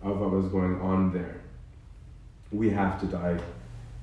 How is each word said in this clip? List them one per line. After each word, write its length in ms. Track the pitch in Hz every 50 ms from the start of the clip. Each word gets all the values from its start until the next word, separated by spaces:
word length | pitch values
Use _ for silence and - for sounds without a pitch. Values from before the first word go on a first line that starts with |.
of 180 | - 98 101 95
what 120 | 101 92
was 160 | 92 95 92
going 340 | 92 92 92 92 92 92 90
on 320 | 90 92 95 95 95 92 87
there. 260 | 87 87 82 - - - - - - - - - - - - - - - - - - - - - - - -
We 200 | 101 104 113 104
have 280 | 95 98 98 92 90 -
to 40 | 98
die 340 | 90 92 87 87 87 87 - - - - - - - - - - - - -